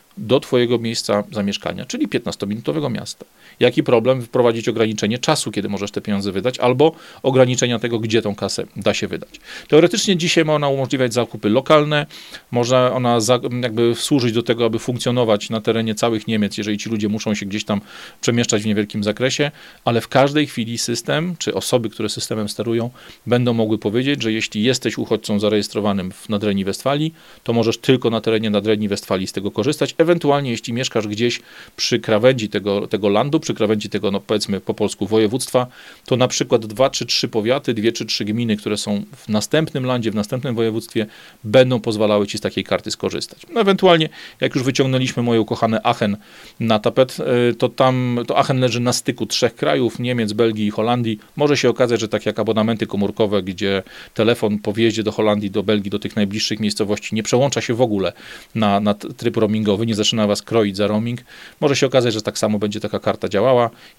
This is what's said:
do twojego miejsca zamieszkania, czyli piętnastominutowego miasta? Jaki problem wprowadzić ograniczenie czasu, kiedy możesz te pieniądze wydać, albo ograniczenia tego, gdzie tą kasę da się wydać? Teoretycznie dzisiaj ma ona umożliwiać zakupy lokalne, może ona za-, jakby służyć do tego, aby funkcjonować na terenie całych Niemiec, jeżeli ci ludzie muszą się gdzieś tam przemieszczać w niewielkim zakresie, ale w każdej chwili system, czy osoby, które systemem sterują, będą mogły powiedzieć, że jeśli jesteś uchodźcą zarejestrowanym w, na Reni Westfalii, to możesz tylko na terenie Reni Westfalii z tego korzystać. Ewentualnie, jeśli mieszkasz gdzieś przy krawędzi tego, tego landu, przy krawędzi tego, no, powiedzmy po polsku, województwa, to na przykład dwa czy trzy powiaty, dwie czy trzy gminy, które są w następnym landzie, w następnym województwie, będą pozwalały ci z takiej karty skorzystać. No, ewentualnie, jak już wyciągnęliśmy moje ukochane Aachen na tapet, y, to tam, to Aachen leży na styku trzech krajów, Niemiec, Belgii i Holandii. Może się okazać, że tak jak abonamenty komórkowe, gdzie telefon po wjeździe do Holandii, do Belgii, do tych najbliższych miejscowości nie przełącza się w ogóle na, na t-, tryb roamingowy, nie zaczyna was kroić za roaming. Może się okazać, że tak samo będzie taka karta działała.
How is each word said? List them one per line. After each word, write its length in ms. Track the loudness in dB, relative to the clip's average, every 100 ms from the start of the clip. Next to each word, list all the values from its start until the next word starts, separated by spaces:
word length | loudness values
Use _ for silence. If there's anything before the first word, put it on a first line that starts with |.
| _ -8
do 220 | 0 0
twojego 400 | 2 2 2 0
miejsca 440 | -2 -4 0 0 -2
zamieszkania, 540 | -4 -4 -4 -6 -8 -8
czyli 220 | -6 -2
piętnastominutowego 840 | -4 -4 -6 -6 -6 -4 -4 -4
miasta? 360 | -6 -10 -14 -20 _ -14 0
Jaki 240 | 2 2
problem 380 | 2 4 4 0
wprowadzić 480 | 0 2 2 2 0
ograniczenie 500 | 0 0 0 -2 -2
czasu, 320 | 0 -2 -2
kiedy 180 | -6 -4
możesz 220 | -4 -6
te 100 | -6
pieniądze 300 | -4 -4 -2
wydać, 280 | -2 -2 0
albo 360 | 2 4 4 2 -16 -4
ograniczenia 560 | 2 6 6 4 0 0
tego, 200 | -2 -2
gdzie 220 | 2 0
tą 140 | 0 -4
kasę 300 | -4 -6 -8 -2
da 180 | 0
się 140 | 0 -2
wydać? 220 | -6 -10 -20 -18 -14 4
Teoretycznie 500 | 6 6 2 0 0
dzisiaj 280 | 2 2 2
ma 100 | 2
ona 140 | 0
umożliwiać 440 | -2 -2 0 0
zakupy 360 | 0 -2 -2 2
lokalne, 560 | 2 6 4 4 -2 -4 -12 -18 -18 -4
może 400 | -2 2 4 4
ona 280 | 2 2 2
za-, 200 | 2 2 0 -4
jakby 340 | -2 2 2 2
służyć 380 | 0 2 2
do 100 | 0
tego, 220 | 0 0 0
aby 140 | 0
funkcjonować 720 | -4 -4 -2 0 2 0 -2
na 120 | -4
terenie 340 | -2 0 -2 0
całych 320 | 0 0 -2
Niemiec, 300 | 0 0 -2
jeżeli 200 | -4 -4
ci 120 | -4
ludzie 200 | -4 -2
muszą 260 | -2 -4 -4
się 100 | -4
gdzieś 180 | -6
tam 180 | -4 -4 -6 -18 -20 -6
przemieszczać 420 | 0 0 2 0
w 20 | 0
niewielkim 380 | -2 -2 -2
zakresie, 480 | -4 -2 -2 0 -4 -6 -20 -6 -2
ale 160 | 0
w 60 | 2
każdej 400 | 4 4 2 -2
chwili 300 | -4 -6 -4
system, 580 | -4 -4 -2 -2 -4 -6
czy 140 | -4
osoby, 360 | -4 0 0 0
które 200 | -6 -6
systemem 400 | -6 -6 -4 -6
sterują, 400 | -4 -2 -2 -4 -10 -20 -10 0
będą 260 | 2 2
mogły 240 | 2 0 0
powiedzieć, 460 | 0 0 0 -2
że 80 | -2
jeśli 320 | -2 -4 0
jesteś 340 | 0 0 -2 -4
uchodźcą 420 | -2 -2 -2 0
zarejestrowanym 720 | 2 0 0 -2 -2 -2 -4
w, 180 | -10 -6
na 80 | -2
Reni 280 | 0 0 -2
Westfalii, 480 | -4 -2 -2 -2 -6 -20 -10
to 100 | -2
możesz 240 | 2 2 2
tylko 320 | 2 4 2
na 120 | 0
terenie 300 | 0 0 2 0
Reni 240 | 2 0 0
Westfalii 400 | -4 -2 -2 -2
z 40 |
tego 200 | -6 -4
korzystać. 440 | -2 0 0 -2 0
Ewentualnie, 480 | 2 2 2 0 0
jeśli 220 | -4 -4
mieszkasz 340 | -4 -2 -2 -4
gdzieś 340 | -2 -2 -2 -10 -20 -16 -6
przy 240 | -2 -2
krawędzi 500 | 2 4 4 2 0
tego, 380 | -2 0 -2 -2
tego 220 | 0 2
landu, 300 | 2 2 0
przy 140 | -2
krawędzi 360 | 0 0 0 -2
tego, 220 | -4 -2
no, 80 | -2
powiedzmy 400 | -2 -4 -2 -6
po 140 | -4
polsku, 340 | -2 -2 -4 0
województwa, 600 | 2 2 0 -2 -2 -2 -8 -20 -12 -2
to 120 | 0
na 100 | 0
przykład 380 | 0 0 0 0
dwa 240 | 0 0
czy 160 | 0 -4
trzy 220 | -4 -2
powiaty, 460 | 0 0 0 -2
dwie 180 | 0 0
czy 140 | 0 -4
trzy 200 | -4 -2
gminy, 320 | -2 0 -2
które 200 | -2 -4
są 260 | -2 -4 -6 -12
w 140 | -2
następnym 560 | -2 0 0 0 -2 -2
landzie, 260 | -2 -2
w 40 | -2
następnym 400 | -4 -4 -4 -2
województwie, 500 | 0 -2 -4 -4 -4 -8 -20 -14
będą 360 | 4 6 6 4
pozwalały 480 | 0 0 2 2 0
ci 100 | -4
z 40 |
takiej 220 | -4 -4
karty 280 | -2 -2 -2
skorzystać. 480 | -4 -4 -4 -10 -16 -6
No, 80 | 0
ewentualnie, 480 | 2 4 6 6 2 -8 -18 -4
jak 140 | -2 0
już 80 |
wyciągnęliśmy 600 | 0 2 2 0 -2 -2
moje 180 | 2 2
ukochane 400 | 2 0 0 2
Aachen 340 | 0 0 0 -2 -8 -20 -16 -4
na 200 | 0 2
tapet, 380 | 2 2 2 0 0 2 2
y, 60 | 2
to 140 | -2
tam, 500 | 2 2 2 0 -2 0
to 100 | 0
Aachen 220 | 2 2
leży 200 | 0 0
na 140 | -2
styku 320 | -2 -2 -4 -4
trzech 300 | -2 -2 0
krajów, 440 | 0 0 0 -2
Niemiec, 340 | -4 -2 -2
Belgii 320 | 2 0 0 -2
i 60 |
Holandii. 480 | -2 -2 0 -2 -4 -6 0
Może 220 | 2 4
się 120 | 2
okazać, 300 | 2 2 0
że 80 | -2
tak 180 | -4 -2
jak 140 | -2
abonamenty 480 | 0 0 0 0 -4
komórkowe, 560 | -2 -2 0 0 0
gdzie 400 | -4 -4 -2 -2 -4 -16 -8
telefon 460 | 0 2 2 0 0
po 140 | -2
wjeździe 300 | 2 2 2
do 80 | -2
Holandii, 400 | 0 2 2 -2
do 120 | -2
Belgii, 280 | 0 0 -2
do 80 | -6
tych 160 | -4 -2
najbliższych 440 | -2 -2 -4 -2
miejscowości 560 | -2 -2 -2 -2 -4 -6
nie 80 |
przełącza 380 | 0 2 2 0
się 120 | -2
w 80 | 0
ogóle 320 | 2 0 -2 -6 -16 -20 -8 0
na, 240 | 2 2
na 140 | 2
t-, 200 | -2 -6
tryb 240 | -4 -2 0
roamingowy, 480 | 2 2 0 0 0
nie 100 | 0
zaczyna 320 | 0 2 2
was 140 | 0
kroić 360 | 0 2 2 0
za 100 | 0
roaming. 320 | 0 -2 -6 -12 -20 -18 -2
Może 160 | 0 2
się 120 | 2
okazać, 260 | 4 2
że 80 | 0
tak 160 | -4 -2
samo 220 | 0 0
będzie 200 | -2 -4
taka 200 | -6 -4
karta 300 | -2 -4 -2
działała. 400 | 0 4 4 2 -4 -14